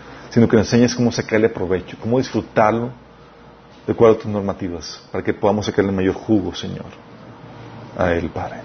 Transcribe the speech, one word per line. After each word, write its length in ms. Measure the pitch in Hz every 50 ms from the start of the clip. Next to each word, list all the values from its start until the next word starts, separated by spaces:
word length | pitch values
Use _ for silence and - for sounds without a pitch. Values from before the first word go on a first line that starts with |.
| - - - - - -
sino 180 | - 120 113 104
que 80 | -
nos 120 | 110 101 -
enseñas 280 | - 117 123 120 -
cómo 160 | - 123 117
sacarle 380 | 117 - 113 - 110 107 110 113
provecho, 480 | - - 95 85 92 90 87 - - -
cómo 160 | - 107 120 131
disfrutarlo, 760 | 127 - - 113 101 - - 117 110 107 110 113 117 123 127 - - - - - - - - - - - - - - - - - -
de 80 | - 110
acuerdo 220 | - 113 113 110
a 40 | 110
tus 120 | - 113
normativas, 680 | 104 104 98 98 95 - 101 90 85 85 - - - - - -
para 120 | - 95 90
que 100 | - 104
podamos 320 | - - 104 101 104 98
sacarle 240 | 113 104 - 98 98
el 60 | 98
mayor 200 | 95 92 95 87
jugo, 380 | - - - 110 104 90 85 82
Señor, 320 | - - 95 92 - - - - - - - - - - - - - - - - - - - - - - - - -
a 160 | - 90 85
él, 160 | 85 85 80
Padre. 320 | - - 90 - - - -